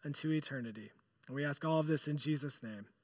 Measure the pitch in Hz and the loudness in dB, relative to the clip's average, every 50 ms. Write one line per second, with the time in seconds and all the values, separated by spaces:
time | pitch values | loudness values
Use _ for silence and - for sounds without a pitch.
0 | - 151 143 - - 156 156 156 147 - 139 131 120 113 107 110 104 - - - | -4 -4 -4 -2 0 2 2 2 0 0 -4 -4 -4 -6 -6 -10 -12 -14 -18 -20
1 | _ _ _ _ - - 131 139 143 147 143 - - 160 160 160 156 156 160 147 | _ _ _ _ -12 -6 -4 -2 0 0 -2 0 2 4 4 6 6 4 2 2
2 | - 151 151 147 - 151 156 143 131 147 - - - 113 107 101 101 - _ _ | 2 0 0 0 2 0 0 0 0 -4 -6 -6 -8 -10 -10 -10 -12 -14 _ _